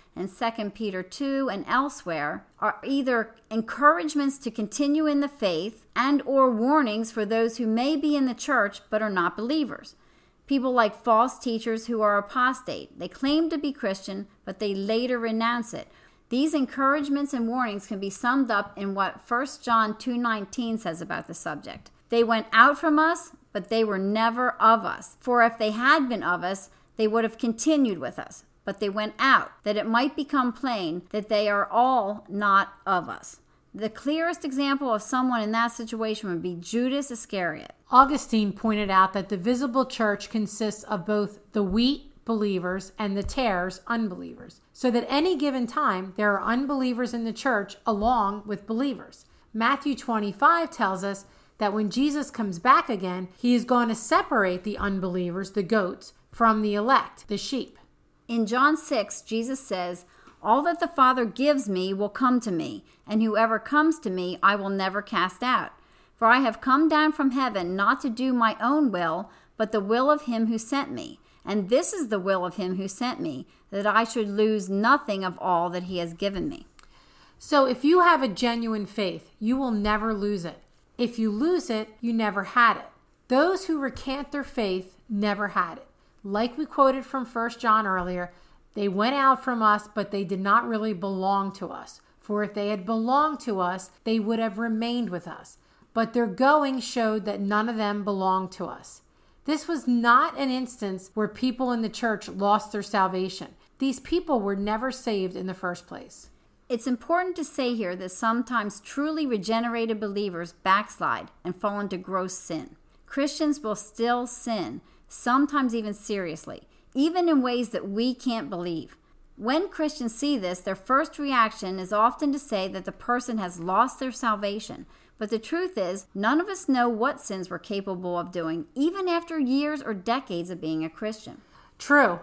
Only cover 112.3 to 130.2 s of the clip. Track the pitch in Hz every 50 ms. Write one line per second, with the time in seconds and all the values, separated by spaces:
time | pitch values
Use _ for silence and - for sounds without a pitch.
112.3 | - - - - 165 156 - - - - _ _ _ _ _ - - 277 277 294
113.3 | - - 311 294 285 294 - 214 202 208 - - - - 226 240 247 247 247 247
114.3 | - - - 240 226 202 156 110 120 - - _ _ _ _ - - - - 240
115.3 | 247 269 294 285 285 285 262 247 226 233 214 208 202 208 - - 208 196 180 165
116.3 | 151 160 - - - - - _ _ _ _ _ - 262 285 330 339 370 349 339
117.3 | 311 269 247 247 240 247 240 - - - - 196 196 214 240 254 247 - - 262
118.3 | 233 220 143 208 202 175 175 175 165 156 117 - - - _ _ _ - - -
119.3 | _ - 208 233 277 320 403 370 - - 311 302 302 - 247 226 - - 277 294
120.3 | 285 226 185 175 175 - - 202 190 190 - - 262 277 320 - - - 285 277
121.3 | 262 240 226 220 - - 208 185 190 190 180 185 214 208 220 240 226 - 302 285
122.3 | 269 277 - - 226 190 190 190 196 190 - 196 - - - - 240 247 240 -
123.3 | 226 220 190 180 180 170 165 185 190 208 247 254 - - 269 254 226 - 254 233
124.3 | 214 202 208 202 202 214 - - - - - - - - _ _ _ - 220 208
125.3 | 233 220 226 - 320 339 370 359 - 220 185 175 185 190 - _ - 196 208 226
126.3 | 277 320 370 427 381 349 - - 262 247 240 240 233 208 233 277 285 - - -
127.3 | 202 190 175 - 170 165 - - 202 196 190 202 185 180 185 180 180 175 180 185
128.3 | 180 180 165 160 165 170 151 - - 254 285 339 381 392 381 359 339 339 330 339
129.3 | 330 311 269 240 262 277 294 302 302 277 - 233 214 185 180 214 233 269